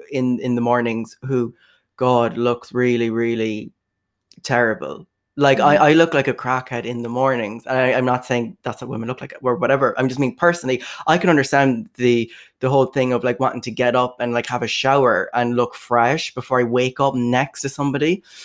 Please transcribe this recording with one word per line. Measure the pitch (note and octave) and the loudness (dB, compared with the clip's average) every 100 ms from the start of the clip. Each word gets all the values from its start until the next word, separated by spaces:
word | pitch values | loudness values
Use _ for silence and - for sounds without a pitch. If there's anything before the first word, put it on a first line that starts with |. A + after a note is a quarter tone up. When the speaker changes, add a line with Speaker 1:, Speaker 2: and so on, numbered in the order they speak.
| - | -6
Speaker 1:
in, | C#3 B2+ B2 | -2 0 0
in | B2+ A#2+ | 0 0
the | |
mornings | A#2+ B2 A#2 A2+ G#2+ - | 2 0 0 -4 -8 -10
who, | C3 B2+ A#2+ - _ _ _ - | -4 -2 -2 -8 _ _ _ -2
God, | B2+ B2 A#2 A2+ | 2 2 2 0
looks | A#2+ A#2+ - | -2 -2 -4
really, | B2 B2 A#2+ A#2 | -2 0 2 0
really | A2+ A#2 A2+ A2 G#2+ A2 _ _ _ _ _ _ - | -2 -2 -2 -2 -4 -10 _ _ _ _ _ _ -12
terrible. | - B2 A#2 G2+ C#2 - - _ _ - | -2 2 2 0 -6 -12 -18 _ _ 0
Like, | C#3 C3+ | 2 4
I, | C#3 D3 | 4 6
Speaker 2:
Mm-hmm. | |
Speaker 1:
I | D3+ | 6
look | D#3+ E3 | 6 4
like | D3 C3 | 2 0
a | |
crackhead | A#2+ B2+ B2+ - A#2+ A2+ | -2 -4 -4 -4 -8 -6
in | A#2+ | -6
the | A#2 | -6
mornings. | B2 C3+ B2 G#2 A2+ - | 0 0 0 -4 -8 -4
And | C3 | 0
I, | B2+ | 2
I'm | B2+ B2+ | 2 0
not | B2 - | -2 -2
saying | A#2+ A#2 - | -2 -4 -8
that's | - A2 | -10 -10
what | A#2+ | -8
women | A2+ A2+ | -8 -8
look | B2+ | -8
like | B2+ - | -12 -6
or | B2+ G#2+ | -2 0
whatever. | C3 C3+ B2+ - | 2 2 2 0
I'm | C3 | -2
just | B2+ | 0
mean | C3 - | -2 2
personally, | F3 E3+ B2+ B2+ - - - | 0 0 -2 -4 -6 -6 0
I | E3+ | 2
can | F3+ | 4
understand | D3+ B2+ C#3 C3+ A#2 A2 - | 4 4 2 2 0 -6 0
the, | B2 A#2+ A2+ - - - | 2 2 0 -10 -20 -4
the | C3 | 0
whole | C#3 C3 | 2 2
thing | C#3 B2+ | 0 0
of, | A#2+ B2 | 0 -2
like, | A#2+ | 0
wanting | C3 B2 | -2 -2
to | A#2 | -8
get | A2 B2 B2+ | -2 0 2
up | B2 - | 0 -2
and, | A#2+ | -4
like, | A#2+ - | -2 -4
have | B2 | -4
a | A#2 | -4
shower | - C3+ C#3 B2 F#2+ F#2+ | -2 2 4 4 2 0
and | A#2+ A#2+ B2 | -2 0 0
look | A#2+ - | -2 -4
fresh | - A#2+ A#2 D#3 - | 0 2 2 0 -4
before | B2+ - B2+ | -10 -2 0
I | |
wake | A#2+ B2 B2+ B2+ | 0 0 -2 0
up | C#3 C3 | -2 0
next | A#2+ B2 C#3+ - | 0 0 -2 -6
to | C#3 | -8
somebody. | - C#3+ C3 D#3 F#3+ - - | -4 -2 0 -2 -2 -6 -20